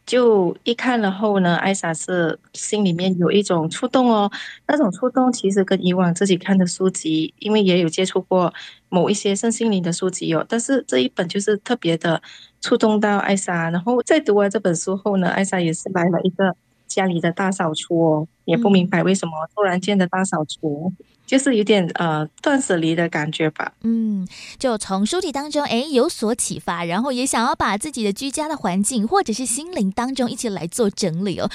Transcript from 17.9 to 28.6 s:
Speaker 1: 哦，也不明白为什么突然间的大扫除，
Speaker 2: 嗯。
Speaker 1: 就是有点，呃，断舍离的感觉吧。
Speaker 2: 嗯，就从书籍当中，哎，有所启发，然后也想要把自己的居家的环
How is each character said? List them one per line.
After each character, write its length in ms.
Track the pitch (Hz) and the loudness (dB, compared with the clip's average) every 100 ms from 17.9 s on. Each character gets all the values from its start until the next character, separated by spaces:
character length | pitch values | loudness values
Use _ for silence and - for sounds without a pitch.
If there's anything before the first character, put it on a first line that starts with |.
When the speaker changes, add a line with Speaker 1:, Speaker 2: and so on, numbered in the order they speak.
| 170 | 2
Speaker 1:
哦， 300 | 165 156 160 _ | 4 2 -2 _
也 120 | - 165 | -2 2
不 140 | 220 | 4
明 160 | 196 180 | 4 4
白 160 | 175 | 2
为 100 | 170 | 2
什 140 | 190 170 | 0 -2
么 60 | 156 160 - | -8 -8 -2
突 60 | |
然 180 | 196 180 | 0 0
间 180 | 180 202 | 0 0
的 80 | 180 | 2
大 160 | 185 | 0
扫 200 | 190 165 | -2 -2
除， 480 | 151 - 156 143 180 185 | -6 -6 -6 -4 -6 -8
Speaker 2:
嗯。 100 | - _ - | -14 _ -2
Speaker 1:
就 80 | 269 | 0
是 160 | 277 | 2
有 80 | 226 | 2
点， 260 | 208 208 165 | 4 2 2
呃， 340 | - 170 151 156 _ | -2 -2 -2 -4 _
断 180 | 311 277 | 0 0
舍 140 | - | 2
离 180 | 180 160 | 0 0
的 160 | 165 165 | 0 0
感 220 | 160 151 | -2 -4
觉 180 | - 156 | -2 -2
吧。 220 | - - - | -2 -10 -6
Speaker 2:
嗯， 440 | 226 226 220 202 180 - - - | -2 0 0 -2 -6 -10 -18 -6
就 180 | 262 214 | -2 -2
从 300 | - 190 214 | -2 -2 0
书 140 | 349 | -2
籍 100 | 359 | -4
当 180 | 269 302 | -6 -4
中， 140 | 294 | -2
哎， 200 | 285 226 262 | -2 -2 0
有 200 | 240 302 | 2 2
所 260 | - 214 | 0 -4
启 240 | 240 - 170 | -2 -4 -6
发， 260 | - 170 | -6 -6
然 160 | 170 180 | -4 -2
后 120 | 277 | -2
也 120 | 247 | -2
想 220 | 277 269 240 | -2 0 0
要 80 | |
把 240 | 320 277 202 | 0 -2 -2
自 140 | 302 | -4
己 100 | 269 | -4
的 100 | 208 | -2
居 200 | 196 269 | -2 -6
家 160 | - - | -6 -6
的 80 | |
环 260 | 311 | -4